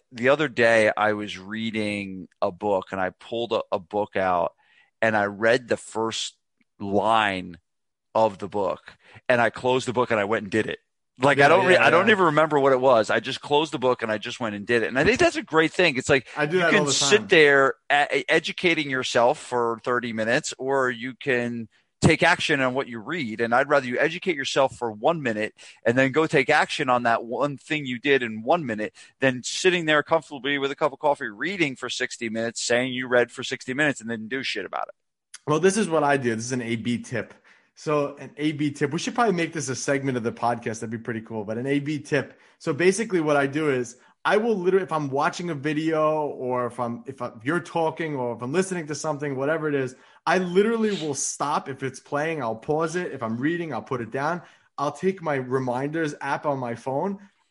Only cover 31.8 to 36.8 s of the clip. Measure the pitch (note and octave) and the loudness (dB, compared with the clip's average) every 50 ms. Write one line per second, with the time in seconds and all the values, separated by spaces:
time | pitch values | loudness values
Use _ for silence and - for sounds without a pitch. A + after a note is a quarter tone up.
31.8 | C3 A#2+ - - B2+ - - - A#2+ A2+ G#2+ A2+ A2+ A#2 A2+ - - - A#2+ A#2+ | -8 -8 -4 -6 -6 -6 -6 -8 -8 -6 -4 -4 -4 -4 -4 -6 0 0 2 2
32.8 | B2+ C3 B2 B2+ B2+ B2 B2 B2 A#2+ A#2+ - - A#2+ - C3 A#2 - C3 B2+ C#3 | 2 -2 -4 -8 -2 2 4 4 4 2 -2 -10 -8 -8 -8 -8 -8 -6 -2 0
33.8 | D#3 D3 B2 - G#2+ A2+ A#2 A2 A2 G#2+ C3 C3+ A#2+ - - G#2+ F2+ E2 - C2 | 0 0 -2 -4 -6 -8 -8 -8 -6 -8 -8 -6 -6 -6 -6 -6 -8 -6 -6 -6
34.8 | - - - _ _ _ _ _ _ _ - - _ C#3 D3+ D#3+ E3+ G3 G3 A3+ | -8 -8 -12 _ _ _ _ _ _ _ -20 -10 _ 0 0 4 4 4 4 2
35.8 | G#3 E3 D#3+ D#3 D3 C#3+ C#3+ C#3 B2 A#2+ A2+ A2 A2 B2 C3 B2 A2+ A2+ A#2 A2+ | 0 2 2 2 4 4 2 2 2 -2 -2 -2 -4 -4 -6 -4 -2 -4 -4 -4